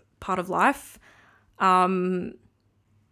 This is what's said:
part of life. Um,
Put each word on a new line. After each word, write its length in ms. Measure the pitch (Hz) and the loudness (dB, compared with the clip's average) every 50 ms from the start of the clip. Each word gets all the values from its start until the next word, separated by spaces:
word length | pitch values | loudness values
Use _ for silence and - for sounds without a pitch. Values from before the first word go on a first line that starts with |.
| _ _ _ - | _ _ _ -14
part 200 | - - 185 180 | -8 -6 -6 -6
of 100 | 175 190 | -4 -4
life. 500 | 175 170 202 269 277 - - - - - _ _ _ _ _ _ _ _ _ _ _ - | -2 2 2 2 0 -2 -10 -20 -20 -20 _ _ _ _ _ _ _ _ _ _ _ 0
Um, 760 | 190 185 185 185 180 180 190 180 180 185 185 180 - - - _ _ _ _ _ _ _ _ _ _ _ _ _ _ - | 2 4 4 4 4 2 0 -2 -2 -2 -2 -4 -6 -8 -14 _ _ _ _ _ _ _ _ _ _ _ _ _ _ -20